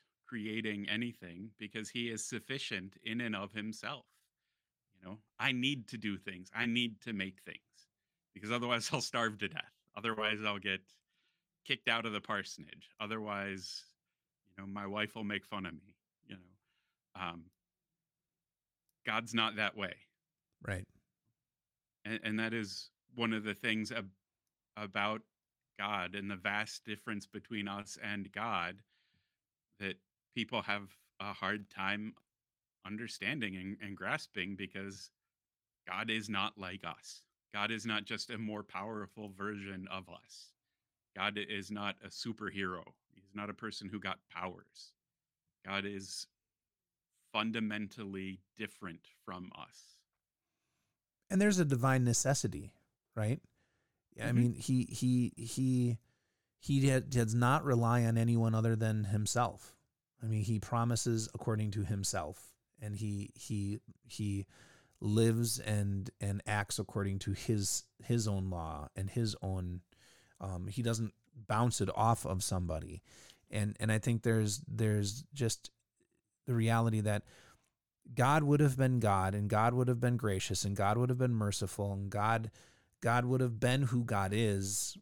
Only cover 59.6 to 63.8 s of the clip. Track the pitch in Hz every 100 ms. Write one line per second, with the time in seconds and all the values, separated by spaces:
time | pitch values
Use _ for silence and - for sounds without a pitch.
59.6 | - - _ _ _ _ 113 110 107 110
60.6 | - 120 117 117 123 113 110 - - 107
61.6 | 107 101 95 101 95 95 78 - - _
62.6 | _ _ 107 104 110 101 98 - - 107
63.6 | 98 104